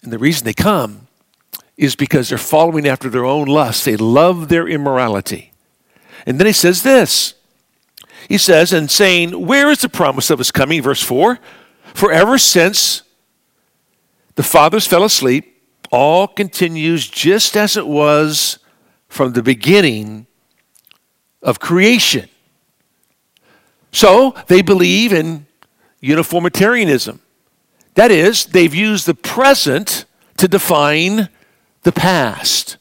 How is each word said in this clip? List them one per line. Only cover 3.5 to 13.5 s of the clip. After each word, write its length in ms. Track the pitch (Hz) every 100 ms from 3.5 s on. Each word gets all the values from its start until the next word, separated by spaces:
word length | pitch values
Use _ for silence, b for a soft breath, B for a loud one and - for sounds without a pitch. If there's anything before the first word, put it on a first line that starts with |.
| 147 131 110
They 120 | - 110
love 520 | 110 123 170 180 156
their 180 | 170 170
immorality. 880 | 156 143 127 123 101 - 98 - _ _ _ _ b b b -
And 140 | 127
then 60 | 196
he 40 |
says 300 | - 175 180
this. 520 | 254 262 175 - - - _ _ _ _ _ _ B B B
He 80 | 196
says, 380 | - 165 170
"And 160 | 175 147
saying, 560 | - 202 175 170 175 175
'Where 240 | 269 285
is 80 | 294
the 100 | -
promise 400 | - 160 - -
of 100 | 147
his 120 | 127
coming?'" 320 | - 135 160
Verse 180 | 131 131
four, 380 | - 127 190 247 b b b b b
"For 180 | - 202
ever 240 | 160 202 262
since 680 | - 180 170 208 - - _ _ _ _ _